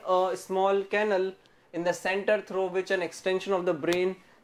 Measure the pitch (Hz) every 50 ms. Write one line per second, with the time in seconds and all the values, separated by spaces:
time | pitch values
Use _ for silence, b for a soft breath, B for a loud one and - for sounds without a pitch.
0 | - - 185 185 185 185 190 185 - - 190 190 190 196 196 196 196 196 - 202
1 | 214 214 202 185 185 190 190 - b b b b b b b 165 170 175 175 175
2 | - 185 190 202 196 - 214 208 196 - 185 190 190 185 175 190 185 - 196 185
3 | 175 160 - - - 190 185 185 185 190 196 180 180 175 175 151 139 160 175 180
4 | 185 185 185 185 b b b b